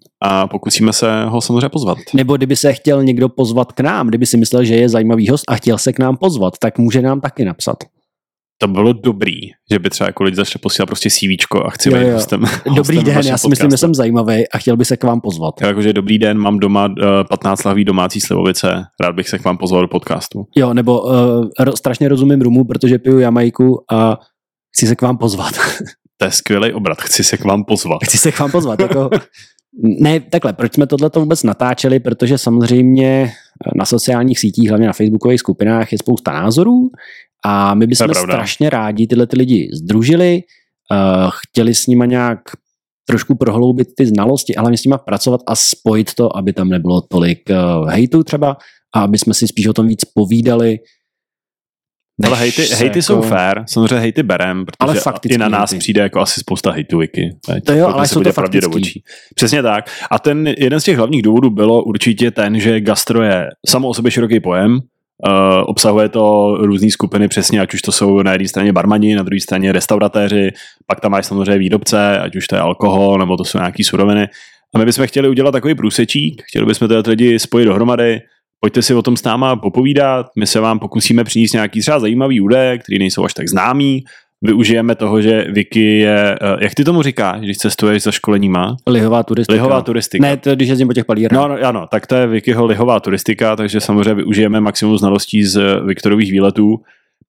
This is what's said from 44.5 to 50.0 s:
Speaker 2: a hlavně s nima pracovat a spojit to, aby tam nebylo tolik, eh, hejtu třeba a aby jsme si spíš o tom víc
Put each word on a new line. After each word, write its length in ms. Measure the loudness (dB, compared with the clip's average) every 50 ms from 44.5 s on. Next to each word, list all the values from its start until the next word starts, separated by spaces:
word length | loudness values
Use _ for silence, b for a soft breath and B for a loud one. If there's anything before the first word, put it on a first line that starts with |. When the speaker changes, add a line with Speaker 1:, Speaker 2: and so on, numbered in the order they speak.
| -4
Speaker 2:
a 40 | -2
hlavně 180 | 0 0 0 0
s 60 | 0
nima 140 | 0 0 -2
pracovat 420 | -2 -4 -6 -4 0 0 -2 -2 -2
a 80 | -4 -4
spojit 580 | -2 -2 -2 -2 -2 0 0 2 2 0 -2 -2
to, 220 | 0 0 0 -2
aby 160 | -2 -4 -4 -2
tam 160 | -2 0 0
nebylo 320 | 0 0 0 0 0 0
tolik, 500 | -2 -2 0 0 0 0 -2 -4 _ -2
eh, 40 | -2 0 0 0 0 -2 -2 -2
hejtu 340 | 0 0 2 2 2 2 0
třeba 340 | 0 -2 -2 -2 -2 -2 b b b b b b _ -4
a 60 | -2
aby 180 | 0 0 0 0
jsme 160 | 0 0 0
si 120 | 0 -2 -2
spíš 180 | -2 -2 -2
o 60 | 0 0
tom 140 | 0 0
víc 180 | 0 0 -2